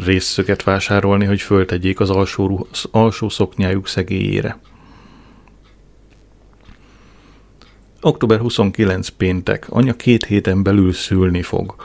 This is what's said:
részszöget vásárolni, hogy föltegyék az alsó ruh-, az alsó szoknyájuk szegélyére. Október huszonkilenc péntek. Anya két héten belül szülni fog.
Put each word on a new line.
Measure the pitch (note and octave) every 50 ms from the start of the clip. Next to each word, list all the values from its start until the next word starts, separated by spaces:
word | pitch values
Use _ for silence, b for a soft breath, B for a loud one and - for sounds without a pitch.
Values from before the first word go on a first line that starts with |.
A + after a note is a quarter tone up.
| F2
részszöget | F#2 F#2+ F#2 - - - - F#2 - G2 -
vásárolni, | - G2 G2 F#2+ - - G2+ G2+ G2 G2 G2+ G2+ G#2
hogy | G2 G2+ F#2+
föltegyék | - - G2+ G2 F#2 - F#2 F2+ F2+ F#2+ F#2 -
az | G#2 F#2+
alsó | F#2+ F#2+ F#2+ - - - G2
ruh-, | F#2+ G2 F#2 - -
az | - - - -
alsó | - A2 A2+ A2+ - - A2+ G2+
szoknyájuk | - - G#2 - - - G2 F#2 F#2+ G2 G2 -
szegélyére. | - G2 F2+ F#2+ F#2+ F#2+ G2 G2 G2 G2 G2 - - - _ b b b b b b b b b b b b b b b b b b _ - - - - - - _ _ _ _ _ _ _ _ _ _ _ - - _ b b b b b b b b b b b b b b b b b b b b b b b b b _ _ -
Október | - D#3+ - - C3 A2 A2 G#2+
huszonkilenc | A#2 A#2+ - - G#2 G2 - - A2 F#2+ F2 F#2 G2 -
péntek. | - - F#2 F#2 F#2 F2+ - - G2+ - - -
Anya | - A#2+ B2+ C3
két | A#2 - - B2 A#2+ G#2+ -
héten | - G2+ G2+ - F#2 F#2 G2
belül | F#2+ G2 G2+ G2+ F#2+ F#2
szülni | D#2+ - - - F#2+ F#2 F#2 F#2 F2 F2
fog. | E2+ - - - F#2+ F#2 - B